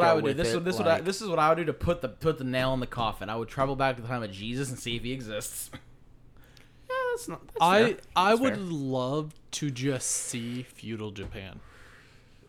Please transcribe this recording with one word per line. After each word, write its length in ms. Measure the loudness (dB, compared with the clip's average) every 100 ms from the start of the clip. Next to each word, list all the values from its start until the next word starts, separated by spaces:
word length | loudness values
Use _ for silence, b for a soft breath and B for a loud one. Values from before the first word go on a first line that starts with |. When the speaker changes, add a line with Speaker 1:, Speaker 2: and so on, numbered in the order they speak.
Speaker 1:
what 20 |
Speaker 2:
go 80 | 6
Speaker 1:
I 40 |
would 60 | 6
do. 60 | 4
Speaker 2:
with 80 | 2
Speaker 1:
This 120 | 2
is, 60 | 2
Speaker 2:
it, 80 | 0
Speaker 1:
this 80 |
is 40 | 0
what 80 | 4
I, 40 | 2
Speaker 2:
like 80 | 2
Speaker 1:
this 160 | -4
is 60 | -2
what 80 | 2
I 100 | 4
would 80 | 4
do 80 |
to 80 | 2
put 300 | -2 0 0
the, 80 | -2
put 260 | -2 -2 0
the 80 |
nail 300 | -2 0 2
in 60 | 0
the 60 | -2
coffin. 440 | -2 -2 -2 -6
I 60 | -6
would 120 | -6
travel 260 | 0 0
back 220 | 2 0 0
to 60 |
the 60 | -4
time 140 | -4
of 80 | -6
Jesus 380 | -6 -6 -4 -4
and 100 | -4
see 180 | -4 -4
if 60 |
he 100 | -4
exists. 580 | -6 -6 -8 -6 -8 -10 -14
<laughs> 40 | -18 -20 -20 -20 -20 -20 b b b -20 -6
Speaker 2:
Yeah, 80 | -2 -2
that's 160 | -2 -6
not, 180 | -10 -10
that's 100 | 4
Speaker 3:
I, 200 | 6 8
Speaker 2:
fair. 120 | 6 2 -2
Speaker 3:
I 160 | 2 4
Speaker 2:
That's 100 | 4
Speaker 3:
would 120 | 4 0
Speaker 2:
fair. 60 |
Speaker 3:
love 680 | -2 -2 0 0 0 0 -4 -10 -10
to 180 | -6 -4
just 360 | -2 -2 -2 -2
see 540 | -4 -4 -6 -6 -6
feudal 480 | -10 -12 -8 -6 -6
Japan. 480 | -8 -10 -10 -12 -14 b b b b b b b b